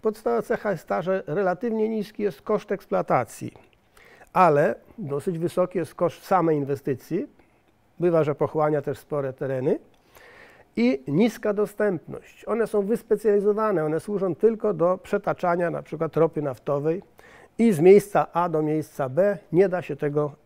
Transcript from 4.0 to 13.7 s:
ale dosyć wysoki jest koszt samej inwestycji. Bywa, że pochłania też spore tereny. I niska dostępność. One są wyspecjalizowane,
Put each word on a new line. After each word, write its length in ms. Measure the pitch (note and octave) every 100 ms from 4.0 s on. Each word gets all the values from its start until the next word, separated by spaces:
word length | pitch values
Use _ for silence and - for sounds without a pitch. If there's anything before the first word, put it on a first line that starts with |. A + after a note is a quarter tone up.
| - - -
ale 420 | E3+ F3 C#3+ E3+ A#3 - -
dosyć 400 | D#3+ C#3 G3 E3
wysoki 400 | E3+ - F3+ F#3+
jest 160 | D#3+
koszt 300 | - F3 -
samej 320 | - F#3 E3 D#3
inwestycji. 720 | C#3 C#3+ - C3 - E3+ C#4+ _ _ _ _ _ _ _
Bywa, 240 | F3 E3
że 100 | D3
pochłania 480 | C#3+ C#3+ D#3 D3+ D3+
też 160 | C#3+ C3
spore 340 | - D3 C3+
tereny. 460 | C3 C#3 C3 C3 C4 _ _ _ - - - - - _ -
I 260 | A#3+ C4 -
niska 440 | C#3+ A#3 - G#3+
dostępność. 920 | G3+ G3+ - G#3 F3 - C#3 - -
One 220 | - G#3+ G#3
są 160 | G#3+
wyspecjalizowane, 1000 | G3 A3+ - G#3 A3+ G3+ G3+ G#3 G#3+